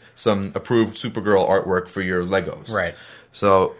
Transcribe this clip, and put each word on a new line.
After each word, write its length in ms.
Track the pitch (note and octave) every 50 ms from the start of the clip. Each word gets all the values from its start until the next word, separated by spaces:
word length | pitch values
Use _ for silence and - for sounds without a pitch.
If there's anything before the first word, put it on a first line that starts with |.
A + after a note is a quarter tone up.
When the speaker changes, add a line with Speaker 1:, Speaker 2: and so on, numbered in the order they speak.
| - - _
Speaker 1:
some 380 | - - A2+ G#2 G2+ G2 G2 -
approved 400 | F#2+ - - B2 A#2 A2 A2 G#2+
Supergirl 540 | - - A#2+ A2 A#2 F#2 G#2 G#2 F#2+ F2+ -
artwork 400 | F#2+ G2 F2+ F2+ F#2 F#2 F2+ -
for 120 | - G2
your 220 | F#2+ F#2 F#2 F2+ F2+
Legos." 480 | F2+ F#2+ F#2+ F2 D#2+ - - - -
Speaker 2:
Right. 240 | A2 G2+ F2+ E2+ - - - - - - - _ -
Speaker 1:
So 420 | - - G2+ F#2+ F#2+ F#2 - -